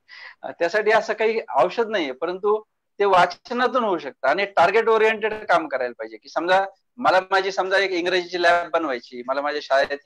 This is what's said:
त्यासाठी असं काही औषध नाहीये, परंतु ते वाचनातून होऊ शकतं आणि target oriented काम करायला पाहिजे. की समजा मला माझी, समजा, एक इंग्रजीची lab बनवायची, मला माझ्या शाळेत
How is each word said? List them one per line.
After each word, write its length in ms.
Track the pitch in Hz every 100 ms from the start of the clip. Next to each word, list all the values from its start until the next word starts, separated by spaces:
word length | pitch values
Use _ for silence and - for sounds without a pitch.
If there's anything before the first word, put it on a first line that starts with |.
| _ - - -
त्यासाठी 480 | - 139 170 214 214
असं 220 | 220 214
काही 280 | 208 220 220 - 127
औषध 320 | 175 208 220
नाहीये, 240 | 214 143
परंतु 500 | 127 165 185 208 214 - _ _ -
ते 60 | 202
वाचनातून 760 | 185 180 - - 240 254 254
होऊ 140 | 220 170
शकतं 300 | 143 - 127
आणि 180 | 165 196
target 420 | - 170 208 220
oriented 460 | 220 220 220 214
काम 340 | 214 208 175 156
करायला 260 | 131 123
पाहिजे. 240 | 117 110 110
की 120 | 135
समजा 360 | 160 170 190 196 - _ -
मला 220 | 139 180
माझी, 320 | 185 190 190
समजा, 260 | 190 190 190
एक 140 | 190
इंग्रजीची 500 | 180 175 185 175 180
lab 300 | 170 175 170
बनवायची, 520 | 165 156 123 - 123 123
मला 140 | 135
माझ्या 200 | 143 147
शाळेत 340 | 143 135 139 143